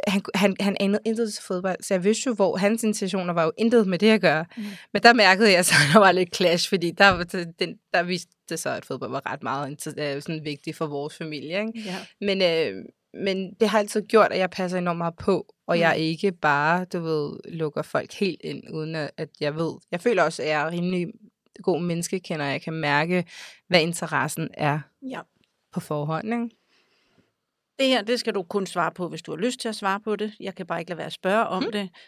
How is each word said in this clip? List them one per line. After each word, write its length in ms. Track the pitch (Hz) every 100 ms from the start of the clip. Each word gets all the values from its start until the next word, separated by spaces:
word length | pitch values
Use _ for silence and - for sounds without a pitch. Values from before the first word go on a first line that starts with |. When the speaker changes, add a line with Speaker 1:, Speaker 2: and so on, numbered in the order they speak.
| -
Speaker 1:
han 140 | 196
ku-, 100 | -
han, 220 | 196 202 190
han 160 | 202 190
anede 200 | 196 208
intet 300 | 214 226 226
til 80 | 208
fodbold, 320 | - 185 190 180
så 120 | -
jeg 100 | 190
vidste 180 | 185 220 269
jo, 80 |
hvor 220 | 226 190 190
hans 260 | 202 226
intentioner 480 | 220 208 190 196 180
var 120 | 170
jo 80 | 160 -
intet 280 | 226 240 190
med 120 | 175
det 120 | 214
at 100 | 220
gøre. 240 | 170 151 165 -
Speaker 2:
Mm. 60 | 208 196 -
Speaker 1:
Men 100 | 208
der 100 | 233
mærkede 400 | 233 196 190 220
jeg 120 | 180
så, 100 | 185 151
<laughs> 20 | 147
at 40 |
der 40 | 190
var 140 | 190
lidt 240 | 180 180 -
clash, 320 | 180 170 -
fordi 220 | 190 170
der 180 | 170 196
var 160 | 180
det, 340 | 175 190 170 -
den, 200 | 170 - _
der 80 | 185
viste 300 | 175 180 - _ -
det 100 | 160
så, 120 | 135
at 140 | 113
fodbold 260 | - 127 123
var 220 | 135 -
ret 100 | 143
meget 280 | 135 135 139
inter-, 440 | 147 156 147 147 139
øh, 60 |
sådan 220 | 147 160
vigtigt 320 | 151 143 - 151
for 100 | 156
vores 300 | 143 147 -
familie, 440 | 160 151 139 185
ikke? 120 | 220 226 214
Speaker 2:
Ja. 100 | 180 - _
Speaker 1:
Men, 220 | 202 190
øh, 420 | 180 165 139 95 - _ _ 92
men 300 | 196 190 185 -
det 80 | 214
har 100 | 214
altid 240 | 208 -
gjort, 300 | 180 220 196
at 60 | -
jeg 120 | 185
passer 280 | - 180 180
enormt 200 | 175 170
meget 160 | 170 -
på, 280 | - 185 - _ -
og 100 | 170
Speaker 2:
Mm. 40 |
Speaker 1:
jeg 180 | 165 -
ikke 340 | 160 165 202
bare, 520 | 175 151 143 151 175
du 160 | 185 180
ved, 320 | 165 156 147 - -
lukker 340 | 165 156 151
folk 300 | 151 139 -
helt 260 | - 196 -
ind, 180 | 156 143 -
uden 220 | 156 156
at, 160 | 160 143 -
at 120 | 156 _
jeg 160 | 147 156
ved. 160 | 156 - _
Jeg 100 | 170
føler 220 | 247 196
også, 200 | 160 -
at 60 | 151
jeg 140 | 151
er 80 | 156
rimelig 360 | 175 175 180 175 - - _ _ -
god 180 | 190 156
menneskekender, 640 | 175 170 170 190 - 160 143
og 60 |
jeg 100 | 135
kan 100 | -
mærke, 520 | 160 147 143 165 180 175 - - - _
hvad 120 | 180
interessen 680 | 165 170 160 139 143 - 160
er 260 | - 151 151 - _ 262
Speaker 2:
Ja. 100 | - - _ _ _ _
Speaker 1:
på 80 | -
forhånd, 460 | - 151 147 160 220
ikke? 160 | 233 233 - _ _ _ _ _ _ _ _ _ _ _ -
Speaker 2:
Det 80 | 269
her, 140 | 254
det 180 | 202 240
skal 140 | 233
du 80 | 202
kun 240 | 175 202 185
svare 260 | 180 165
på, 160 | - 175
hvis 140 | 160
du 80 | -
har 40 | 156
lyst 220 | 240 254
til 80 | 233
at 60 |
svare 260 | 214 196 196
på 160 | 214 202
det. 160 | 214 -
Jeg 140 | 196
kan 120 | 190 175
bare 120 | 170
ikke 100 | 170
lade 80 | 165
være 80 | 156
at 60 |
spørge 340 | - 185 214 226
om 160 | 185
Speaker 1:
Hmm. 100 | 226
Speaker 2:
det. 160 | 214 196 -